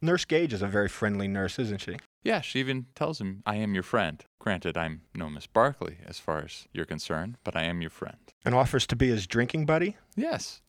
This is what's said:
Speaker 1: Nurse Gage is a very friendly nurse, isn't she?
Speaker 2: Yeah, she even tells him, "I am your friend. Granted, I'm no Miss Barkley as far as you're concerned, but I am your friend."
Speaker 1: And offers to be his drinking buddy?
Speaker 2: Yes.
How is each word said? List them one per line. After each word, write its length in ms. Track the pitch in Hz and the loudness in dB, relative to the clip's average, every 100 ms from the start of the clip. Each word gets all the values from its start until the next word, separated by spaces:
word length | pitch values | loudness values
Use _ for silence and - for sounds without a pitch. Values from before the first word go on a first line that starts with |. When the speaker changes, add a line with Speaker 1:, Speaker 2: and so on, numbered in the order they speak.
Speaker 1:
Nurse 240 | 160 175 - | 2 2 2
Gage 280 | 160 165 | 2 2
is 80 | 104 | 0
a 60 | 98 | 0
very 220 | 104 101 | 2 0
friendly 380 | - 107 101 98 | 0 -2 0 -2
nurse, 300 | 98 95 - | -2 -2 -2
isn't 240 | 117 101 | -4 -4
she? 160 | - 92 - _ | -8 -10 -14 _
Speaker 2:
Yeah, 180 | - 208 | -2 -2
she 180 | - 131 | -2 -2
even 260 | 131 131 123 | -2 -4 -6
tells 260 | - 151 156 | -4 -4 -2
him, 220 | 98 95 107 | -6 -4 -4
"I 80 | 104 | -2
am 180 | 107 | 0
your 100 | 95 | 0
friend. 400 | 90 117 85 78 - _ | 2 2 2 -2 -14 _
Granted, 380 | - 92 87 82 | -2 0 0 -2
I'm 240 | 80 78 - - | -2 -4 -10 -8
no 140 | 80 | -8
Miss 180 | 73 - | -8 0
Barkley 500 | 110 131 139 82 82 - | 4 4 2 -8 -10 -16
as 140 | - | -8
far 200 | - 78 | -2 -2
as 280 | - - - | -4 -12 -10
you're 140 | - 80 | -6 -4
concerned, 520 | 78 - 80 92 120 | -4 -2 -2 -4 -6
but 120 | - 85 | -4 -2
I 80 | |
am 180 | 82 87 | 0 -2
your 80 | 80 | -6
friend." 280 | - - - - _ - | -8 -12 -12 -20 _ 2
Speaker 1:
And 80 | |
offers 320 | 123 131 131 - | 4 4 2 0
to 80 | 120 | 2
be 120 | 131 | 4
his 160 | 113 92 | 4 2
drinking 380 | 117 123 160 151 | 2 2 2 4
buddy? 320 | 156 180 - _ - | 4 2 -2 _ -4
Speaker 2:
Yes. 460 | 302 - - - | -2 -2 -6 -14